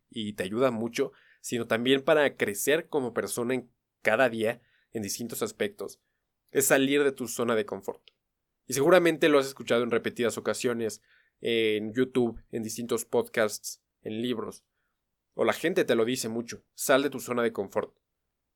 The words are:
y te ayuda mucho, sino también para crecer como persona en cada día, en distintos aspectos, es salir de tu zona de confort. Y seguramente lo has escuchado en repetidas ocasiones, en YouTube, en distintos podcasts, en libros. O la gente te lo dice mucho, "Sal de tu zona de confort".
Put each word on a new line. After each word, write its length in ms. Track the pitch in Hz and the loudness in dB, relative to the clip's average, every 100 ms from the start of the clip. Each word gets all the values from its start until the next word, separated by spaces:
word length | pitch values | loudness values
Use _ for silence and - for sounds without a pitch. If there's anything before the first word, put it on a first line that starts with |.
| _ | _
y 240 | - 104 | -8 -8
te 100 | 104 | -6
ayuda 260 | 95 110 131 | -4 0 0
mucho, 440 | 113 117 117 135 - _ _ | 0 -6 -4 -4 -6 _ _
sino 260 | - 120 117 | -8 -6 -2
también 380 | 113 123 135 | 0 2 2
para 320 | 135 156 135 - | 4 4 4 0
crecer 540 | 110 101 - 156 - | -4 -2 0 0 0
como 240 | 151 123 | -4 -4
persona 400 | 113 101 - 120 | -4 -4 -4 -2
en 180 | 127 - _ _ _ | -4 -6 _ _ _
cada 260 | - 113 127 | 0 2 2
día, 340 | 113 110 120 _ _ _ | 2 -2 -4 _ _ _
en 100 | 113 | -8
distintos 400 | 98 - 117 - | -6 -6 -8 -6
aspectos, 600 | 107 - 107 - 101 - _ _ _ _ _ | -6 -4 -6 -6 -12 -14 _ _ _ _ _
es 140 | 139 135 | 0 4
salir 400 | 143 135 143 143 | 4 4 2 2
de 80 | |
tu 160 | 135 117 | 0 -6
zona 260 | - 117 110 | -4 0 0
de 100 | 101 | -2
confort. 360 | 98 - - _ _ _ _ _ _ - | -6 -8 -12 _ _ _ _ _ _ -6
Y 20 | |
seguramente 540 | 131 147 180 170 156 165 | 0 6 6 6 4 4
lo 100 | 143 | 4
has 100 | 135 | 2
escuchado 360 | - 120 120 | -6 -2 0
en 80 | 120 | 2
repetidas 460 | - 110 - 117 107 | 0 -2 -2 -2 -2
ocasiones, 640 | 110 104 123 117 110 - _ _ _ _ | -4 -2 -2 -2 -4 -6 _ _ _ _
en 500 | 113 117 110 107 107 | -2 2 2 0 -2
YouTube, 500 | 113 131 127 120 113 - | 0 0 2 0 -2 -8
en 120 | 123 | -8
distintos 400 | 110 - 117 113 | -6 -8 -4 -4
podcasts, 800 | - 120 117 - 107 - - - _ _ | -2 -2 0 0 -2 -2 -12 -16 _ _
en 200 | - 110 | -10 -6
libros. 420 | 120 110 101 - _ _ _ _ _ _ _ | -4 -6 -8 -12 _ _ _ _ _ _ _
O 100 | - | -2
la 80 | 113 | 0
gente 320 | - 165 185 | 2 0 0
te 100 | 147 | 2
lo 120 | 117 113 | 2 2
dice 240 | 127 113 | 0 -4
mucho, 340 | 117 117 104 _ | -6 -8 -12 _
"Sal 300 | - - 135 | -6 2 2
de 60 | 143 | 2
tu 100 | 131 | -4
zona 240 | 120 123 | -6 -2
de 80 | 117 | 0
confort". 420 | 113 95 107 - _ _ _ _ _ _ | -2 -4 -4 -4 _ _ _ _ _ _